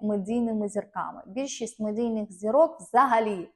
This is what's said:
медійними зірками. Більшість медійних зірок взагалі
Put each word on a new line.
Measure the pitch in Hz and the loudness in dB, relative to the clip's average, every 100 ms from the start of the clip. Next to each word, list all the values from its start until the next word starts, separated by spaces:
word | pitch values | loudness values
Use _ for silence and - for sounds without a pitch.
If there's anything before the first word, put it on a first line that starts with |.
медійними | 214 202 190 240 233 220 208 | -2 -2 -2 -2 0 0 -2
зірками. | 202 202 185 156 - - | -4 -6 -6 -8 -8 -12
Більшість | 208 277 - 226 - | -8 -6 -6 -10 -6
медійних | 214 214 233 220 208 | -4 -2 -2 -2 -6
зірок | 185 208 269 320 320 | -6 2 4 4 2
взагалі | 180 240 262 226 214 190 - | 0 4 6 4 2 -2 -8